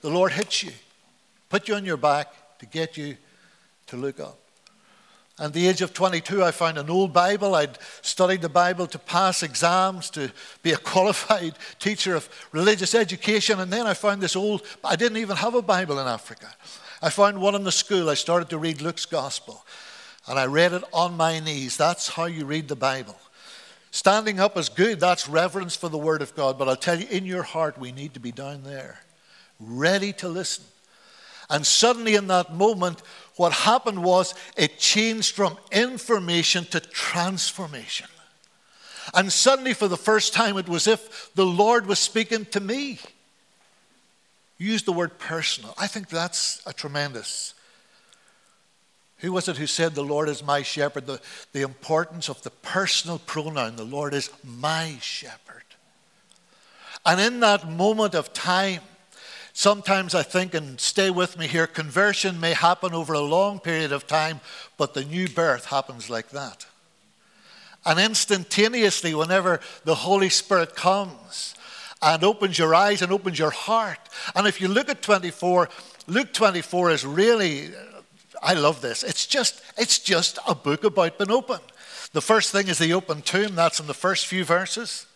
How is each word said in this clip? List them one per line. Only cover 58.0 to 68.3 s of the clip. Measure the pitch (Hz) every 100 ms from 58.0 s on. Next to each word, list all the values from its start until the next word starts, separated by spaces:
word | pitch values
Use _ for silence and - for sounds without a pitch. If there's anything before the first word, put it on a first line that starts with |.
| 208 170
of | -
time, | - 170 180 196 180 - _ _ - - - - -
sometimes | 202 202 196 196 180
I | 180
think, | 147 185 185
and | 165 147 127
stay | - - 190
with | 180 180 170
me | 160
here, | 165 165
conversion | - 156 151 208 196 196 175
may | 165
happen | 165 170 180 185
over | 165 156
a | 151
long | 147 165 196 202
period | 170 160 156
of | 139 -
time, | 156 156 156 - - - _
but | 143
the | - 143
new | 165 185
birth | 165 165 123 -
happens | 139 135 123 110
like | 113 113
that. | 139 135 92 - _ _ _ _ _ _ _ _ - - - -
And | 165
instantaneously, | 208 214 -